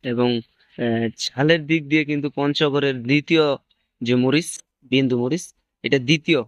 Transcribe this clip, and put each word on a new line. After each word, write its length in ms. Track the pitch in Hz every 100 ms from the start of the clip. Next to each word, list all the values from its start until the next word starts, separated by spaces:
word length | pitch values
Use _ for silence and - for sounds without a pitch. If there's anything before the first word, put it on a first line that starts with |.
এবং, 380 | 131 120 123 120 - _ _ -
আহ, 320 | 120 113 117 -
ঝালের 480 | - 123 151 165 147
দিক 220 | 165 139
দিয়ে 180 | 156 147
কিন্তু 240 | 147 143
পঞ্চগড়ের 760 | 139 143 143 151 139 139 131
দ্বিতীয় 380 | 117 147 143 160 151 135 _ _ _ _
যে 140 | 117 123
মরিচ, 480 | 127 147 175 - _ _
বিন্দু 360 | 131 127 135 123
মরিচ, 340 | 123 170 - _ _ _
এটা 160 | - 139
দ্বিতীয় 440 | 120 156 156 151